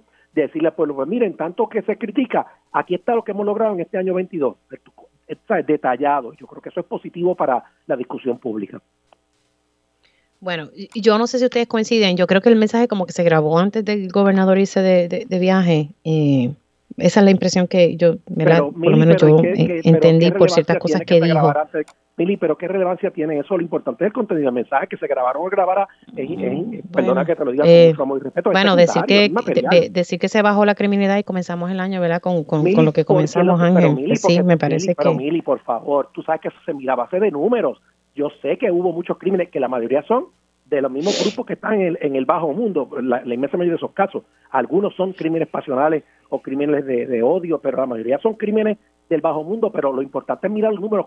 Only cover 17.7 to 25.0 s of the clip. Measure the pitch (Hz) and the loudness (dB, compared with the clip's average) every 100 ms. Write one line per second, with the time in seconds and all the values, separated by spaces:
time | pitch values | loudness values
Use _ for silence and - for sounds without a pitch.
17.7 | 185 170 170 170 165 - 175 160 165 143 | 4 2 4 0 0 -4 -4 2 2 0
18.7 | 165 165 151 160 170 156 156 175 - 165 | 0 2 4 6 6 6 6 4 0 0
19.7 | 170 165 165 165 165 175 190 180 170 151 | 0 4 6 6 6 4 4 4 4 2
20.7 | 170 175 160 170 175 165 160 156 147 156 | 0 0 -2 2 4 4 4 2 2 -2
21.7 | 165 151 _ _ - 170 202 170 151 175 | -6 -8 _ _ -4 -2 0 -2 -2 -4
22.7 | 190 180 180 190 170 156 147 139 190 170 | -2 -2 -2 -4 -4 -4 -4 -2 -4 -2
23.7 | 156 - 117 190 254 220 170 139 123 110 | -4 -6 -4 -4 -2 -4 -2 0 -2 -2
24.7 | 139 190 190 | -4 -4 -8